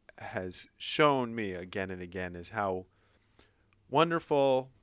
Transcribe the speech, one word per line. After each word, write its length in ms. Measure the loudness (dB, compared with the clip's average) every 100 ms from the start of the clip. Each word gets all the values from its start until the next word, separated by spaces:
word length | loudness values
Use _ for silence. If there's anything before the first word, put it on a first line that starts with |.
| _ -18
has 500 | -10 -8 -6 -6 -10 -10
shown 560 | -2 4 6 4 0
me 160 | -4 -4
again 380 | -6 -6 -4 -4
and 100 | -6
again 360 | -8 -6 -6 -8
is 140 | -8
how 360 | -2 -2 -2 -6 _ _ _ _ _ -20 _ _ _ -2
wonderful 800 | 2 4 2 2 4 4 4 0 _